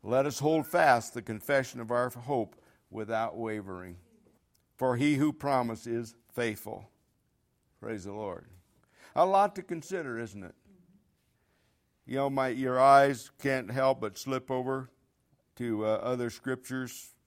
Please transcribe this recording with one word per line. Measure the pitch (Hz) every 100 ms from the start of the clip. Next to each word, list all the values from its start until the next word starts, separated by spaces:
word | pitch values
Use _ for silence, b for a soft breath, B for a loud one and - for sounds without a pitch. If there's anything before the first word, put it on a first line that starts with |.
Let | 98 131 143
us | 120
hold | 143 160
fast | 139 175 156 120 -
the | 123
confession | 107 107 - 139 127 123
of | 113
our | 120 123
hope | 120 120 139 104 - b b b
without | 107 107 113 113 87
wavering. | 113 107 98 90 90 87 _ _ _ _ _ _ _ _
For | 127 123
he | 147 143
who | 151
promised | 147 143 135 117 110 120
is | 117 113 - _
faithful." | - 117 107 107 101 104 _ _ _ _ _ _ _ _ _
Praise | 113 110
the | 95
Lord. | 101 104 85 - - _ _ b b b -
A |
lot | 180 196 202
to | 202
consider, | 175 170 - 185 143 117
isn't | 117 101
it? | 90 - _ - _ _ _ _ _ _ _ _ _ _ _ _ -
You | 131
know, | 139
my, | 135 131
your | 120 131 127
eyes | 135 139 139 123 - _
can't | 139 131 101
help | 127 135 127
but | 104 95
slip | 135 131 131
over | 131 127 135 131 _ _ _ _ _ _
to, | - 120 107 107
uh, | 107
other | 120 127 120
scriptures | - 139 127 - 131 127 - - _